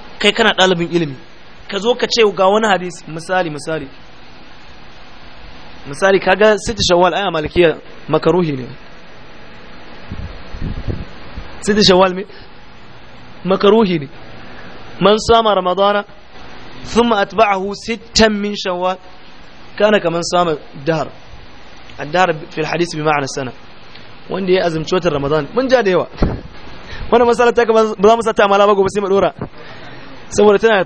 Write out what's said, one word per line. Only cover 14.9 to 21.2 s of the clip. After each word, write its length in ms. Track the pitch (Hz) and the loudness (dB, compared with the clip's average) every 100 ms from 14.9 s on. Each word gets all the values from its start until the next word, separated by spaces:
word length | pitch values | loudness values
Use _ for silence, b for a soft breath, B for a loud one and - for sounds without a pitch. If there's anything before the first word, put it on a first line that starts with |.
| - | 0
"Man 180 | 190 214 | 2 4
sama 360 | - 226 220 | 4 4 4
Ramadana, 500 | 190 180 180 202 202 202 - - - - - - - | 2 0 2 2 2 -2 -12 -18 -18 -16 -16 -14 -14
thumma 320 | - 214 240 208 196 | -2 2 4 2 2
atba'ahu 480 | 185 208 196 196 | 2 2 2 -2
sittan 580 | - - 226 - - 220 208 | -6 -6 -8 -2 4 4 4
min 140 | 208 | -4
Shawwal, 420 | 202 190 180 180 185 - - - - - - - - | -4 -4 -2 -2 -4 -8 -18 -18 -18 -18 -18 -10 2
kana 240 | 208 202 | 4 4
kaman 220 | 170 170 | 2 -2
sama 340 | 170 175 175 147 - 165 139 | 0 2 2 0 -6 -6 -2
dahar." 220 | 160 120 - | -2 -2 -8